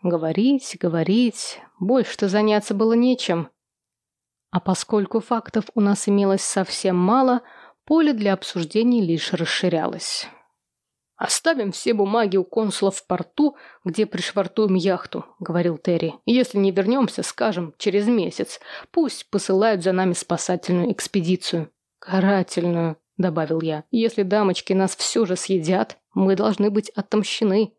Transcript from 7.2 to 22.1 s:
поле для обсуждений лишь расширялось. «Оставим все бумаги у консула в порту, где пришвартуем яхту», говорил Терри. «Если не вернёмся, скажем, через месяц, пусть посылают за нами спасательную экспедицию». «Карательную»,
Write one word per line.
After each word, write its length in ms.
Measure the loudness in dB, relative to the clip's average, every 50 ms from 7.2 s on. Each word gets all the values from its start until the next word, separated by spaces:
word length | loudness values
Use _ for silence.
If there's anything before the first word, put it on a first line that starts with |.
| 4 4 2 0 -2 -8 -20 -20 -20 -20 _ _ _
поле 260 | 2 2 4 4 2
для 220 | 2 2 0 0 0
обсуждений 680 | 0 -4 -8 -6 -6 -4 0 0 2 2 4 4 2
лишь 300 | 2 0 0 -2 -2 -4
расширялось. 960 | -2 -2 -2 -2 -2 0 0 0 0 0 -2 -2 -4 -6 -8 -8 -8 -8 -10 -12 -18 _ _ _ _ _ _ _ _ _ _ _ _ _ _ _ _
«Оставим 560 | -6 -4 -2 -2 0 0 0 0 0 -2 -4
все 220 | -4 -4 -2 -2 0
бумаги 420 | 2 0 2 2 0 0 2 0
у 80 | 0 0
консула 480 | 0 -2 -2 -2 -2 -2 0 0 0
в 160 | -2 -4 _
порту, 480 | -4 -4 -4 -4 _ 0 0 0 0 0 -4 -20 -20 -20 _ -8
где 200 | -6 -2 -2 -2
пришвартуем 680 | -2 -2 -6 -6 -4 -2 -2 -4 -2 0 0 2 2 2
яхту», 500 | 2 2 0 -2 -2 -6 -10 -12 -12 -12 -12 _ -14
говорил 380 | -8 -4 -2 0 0 0 -2
Терри. 380 | -2 -2 -2 0 0 -2 -4 -6 -6 -2
«Если 320 | 2 2 2 2 2 0
не 140 | 2 2 2
вернёмся, 520 | 2 2 2 2 2 2 2 0 0 -6 -8
скажем, 500 | -8 -4 -2 -2 -2 -2 -2 -6 -8 -10
через 300 | -4 -4 0 0 2 2
месяц, 520 | 2 2 2 0 -2 -4 -6 -8 -8 -8 -16 -16 -18 -18 -18 -14 _
пусть 380 | 0 0 0 0 -2 -8 -12 -4
посылают 520 | -4 -4 0 2 2 2 4 2 2 2
за 120 | 0 0 2
нами 180 | 2 2 0
спасательную 800 | 0 -2 -2 -4 -4 -2 -2 -2 -4 -4 -2 0 0 0 0 0
экспедицию». 800 | -2 -4 -6 -2 -2 -2 0 0 0 -2 -2 -4 -4 -4 -6 -6 _ _ _ _ _ _
«Карательную», 1000 | -8 -2